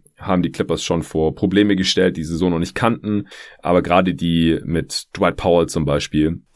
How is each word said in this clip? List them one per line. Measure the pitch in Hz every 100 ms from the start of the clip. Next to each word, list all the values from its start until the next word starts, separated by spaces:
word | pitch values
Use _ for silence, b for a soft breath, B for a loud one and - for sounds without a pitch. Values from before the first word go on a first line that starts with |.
| _ _
haben | 104 92
die | 85
Clippers | - 80 82
schon | - 85
vor | - 80 78 -
Probleme | 98 95 104 95
gestellt, | 92 - 92 82
die |
sie | 78 82
so | 90
noch | 82
nicht | - -
kannten. | 120 117 104 104 98 B B B
Aber | 82 90
gerade | 80 90 90
die | 76 85 82 82 78
mit | - 82 71 - - -
Dwight | 90 78
Powell | 95 85 82
zum | 87
Beispiel, | 73 73 - 78 80 85 -